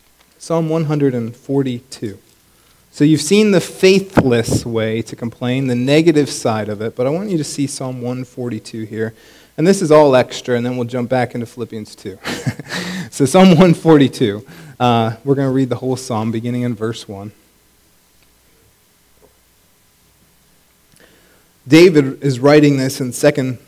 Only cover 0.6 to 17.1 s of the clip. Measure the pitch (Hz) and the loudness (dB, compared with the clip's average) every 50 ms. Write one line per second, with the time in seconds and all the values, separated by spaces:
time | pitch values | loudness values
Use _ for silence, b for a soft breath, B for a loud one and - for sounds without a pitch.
0.6 | 165 156 156 165 165 143 156 147 143 139 123 120 117 110 117 - _ - 135 139 | -2 0 -2 -2 -2 -2 0 0 0 0 0 -2 -4 -8 -10 -12 _ -4 -2 -2
1.6 | 135 131 123 120 - - - - - 107 95 - _ _ _ _ _ _ b b | -2 -2 -4 -8 -10 -16 -16 -12 -12 -12 -12 -14 _ _ _ _ _ _ b b
2.6 | b b b b b b _ - 147 151 156 143 - - 196 208 214 214 196 175 | b b b b b b _ 0 2 2 2 2 0 2 2 4 4 4 4 2
3.6 | - - - - - 185 196 196 190 - - - 139 131 120 117 107 - - - | 0 -2 -4 0 2 4 4 4 0 -2 0 0 2 2 2 0 0 0 -2 -4
4.6 | - 123 117 110 110 110 110 113 110 - - - - 120 - - 131 123 123 135 | -4 -4 -4 -4 -2 -2 -4 -4 -6 -8 -10 -10 -10 -10 -8 -6 -6 -4 -4 -2
5.6 | 139 127 123 120 123 131 143 160 165 170 156 147 143 127 - - - 127 110 110 | -2 -2 -2 -2 0 2 2 2 4 4 4 2 2 0 -2 -4 -4 -2 -2 -2
6.6 | 104 98 107 101 107 113 - - 123 131 147 175 202 214 190 160 143 - - - | -4 -6 -6 -6 -8 -8 -6 -4 -4 -2 -2 -4 -4 -4 -4 -4 -4 -6 -6 -6
7.6 | 143 139 - - 139 131 127 127 120 120 127 127 127 - _ - 123 120 117 110 | -6 -6 -6 -8 -10 -10 -10 -8 -8 -8 -6 -8 -10 -12 _ -10 -8 -8 -8 -8
8.6 | - - - 113 110 107 110 107 110 113 113 b b b b b b b b b | -10 -12 -12 -12 -12 -8 -6 -6 -6 -6 -6 b b b b b b b b b
9.6 | 151 175 196 - - 147 151 151 151 143 131 127 117 123 - - - - 123 120 | 2 2 2 2 4 4 6 6 6 6 6 4 2 0 -4 -10 -6 -2 -2 -2
10.6 | 120 123 127 127 120 117 120 127 123 117 131 127 123 117 - 123 117 113 - - | -2 -2 -4 -6 -6 -6 -6 -6 -4 -2 -2 -2 -2 -2 -4 -8 -10 -10 -12 -12
11.6 | 113 107 - 110 107 - - - - 104 95 - - - - - - - - - | -12 -12 -12 -14 -14 -16 -18 -16 -16 -16 -14 -12 -12 -10 -10 -8 -8 -8 -8 -10
12.6 | 143 B B B 180 175 180 185 165 117 B - 143 127 - 190 190 190 175 147 | -12 B B B -10 -10 -10 -10 -10 -8 B -2 0 2 4 6 6 6 8 6
13.6 | 185 180 165 170 - 165 160 147 139 120 - - 135 107 98 107 - B B B | 6 6 4 4 4 6 6 6 6 4 0 -2 -2 -2 -4 -6 -10 B B B
14.6 | B 151 135 B 123 123 120 117 113 113 113 - - 139 139 135 139 135 127 135 | B -16 -6 B 0 2 2 2 0 -2 -4 -6 -4 -2 -2 0 0 0 0 0
15.6 | 135 123 123 113 127 127 127 123 127 - 123 107 110 113 110 113 113 120 120 123 | 0 -2 -4 -4 -4 -6 -6 -6 -6 -6 -4 -4 -4 -4 -4 -6 -6 -6 -4 -4
16.6 | 123 123 120 98 110 110 110 - - - | -4 -4 -6 -6 -6 -8 -8 -8 -12 -16